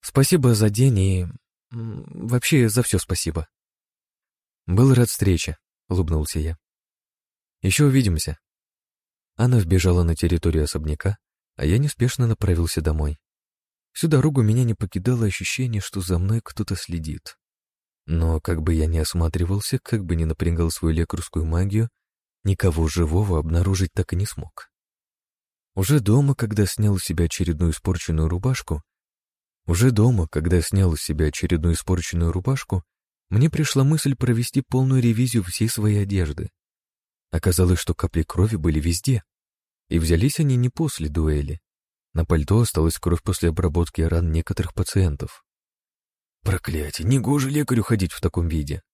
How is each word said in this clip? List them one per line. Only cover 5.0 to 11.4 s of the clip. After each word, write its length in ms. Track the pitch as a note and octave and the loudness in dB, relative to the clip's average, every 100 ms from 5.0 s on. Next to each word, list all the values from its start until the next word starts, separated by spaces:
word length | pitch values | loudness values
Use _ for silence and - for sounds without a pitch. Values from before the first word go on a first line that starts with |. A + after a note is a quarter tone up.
| A#2+ | 4
встрече", 480 | - G2 F2 - D#2 _ _ _ | 2 0 2 -2 -10 _ _ _
улыбнулся 520 | F#2 E2 D#2+ D2+ D#2+ | -2 0 -2 -2 -4
я. 180 | D2+ D#2+ _ _ _ _ _ _ _ _ _ _ | -6 -8 _ _ _ _ _ _ _ _ _ _
"Еще 240 | G2+ F#2 D3 | -2 2 4
увидимся". 520 | C3+ A2+ D#2+ - C#2+ _ _ _ _ _ _ _ _ _ - | 4 2 0 -4 -10 _ _ _ _ _ _ _ _ _ -2
Она 240 | B2 B2 | 2 4
вбежала 440 | E2+ F#2 F#2+ F2 | 4 2 4 4
на 120 | E2+ D#2+ | 2 2
территорию 500 | E2+ E2+ E2+ D#2+ D2 | 0 0 0 0 0
особняка, 520 | D2 D2+ D2 - G2+ _ _ | -4 -6 -4 -4 -4 _ _